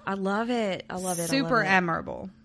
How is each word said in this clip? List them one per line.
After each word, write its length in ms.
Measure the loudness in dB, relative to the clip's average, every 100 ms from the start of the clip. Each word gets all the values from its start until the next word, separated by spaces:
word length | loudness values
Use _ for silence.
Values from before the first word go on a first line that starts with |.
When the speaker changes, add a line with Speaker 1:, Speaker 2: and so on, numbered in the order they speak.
Speaker 1:
I 100 | -6
love 360 | -2 0 0 0
it. 340 | 0 0 -4 -6
I 40 | -6
love 220 | -2 -2
it. 40 |
I 0 |
love 60 | 0
Speaker 2:
Super 320 | 0 2 2
Speaker 1:
it. 40 | 4
Speaker 2:
admirable. 640 | 4 4 -2 -4 -8 -10 -14